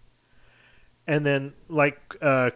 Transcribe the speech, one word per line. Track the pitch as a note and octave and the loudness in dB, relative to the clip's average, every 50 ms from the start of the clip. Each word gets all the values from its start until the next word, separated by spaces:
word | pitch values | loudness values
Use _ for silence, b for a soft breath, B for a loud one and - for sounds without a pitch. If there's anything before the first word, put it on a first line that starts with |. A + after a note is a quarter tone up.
| _ - _ _ _ _ _ _ _ _ _ _ _ _ _ - _ _ _ _ _ | _ -20 _ _ _ _ _ _ _ _ _ _ _ _ _ -20 _ _ _ _ _
And | - D3 D3+ D3 | -2 -2 0 0
then, | C#3+ C#3 C#3 C3+ C#3 - - - - | 0 0 -2 -4 -8 -14 -18 -14 -6
like, | E3 D3+ C#3+ D3 C#3 - - - - - | -2 0 0 0 0 -4 -16 -20 -10 -2
uh, | D#3+ C#3+ C3+ C3 B2+ B2 - | 0 2 2 2 0 0 -2